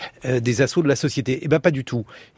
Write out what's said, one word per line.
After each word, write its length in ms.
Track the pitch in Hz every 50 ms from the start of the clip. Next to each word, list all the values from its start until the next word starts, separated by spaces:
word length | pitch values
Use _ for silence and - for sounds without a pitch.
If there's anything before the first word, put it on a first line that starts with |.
| - - - - -
euh, 140 | 127 127 123
des 200 | 113 123 120 104
assauts 220 | 135 120 - 180 165
de 60 | 139
la 80 | 135
société. 420 | - - 147 - - 120 127 131 123
Eh 80 | - 151
ben, 100 | 147 156
pas 120 | - 180
du 140 | 147 131 131
tout. 200 | - - 120 110 - - - - - _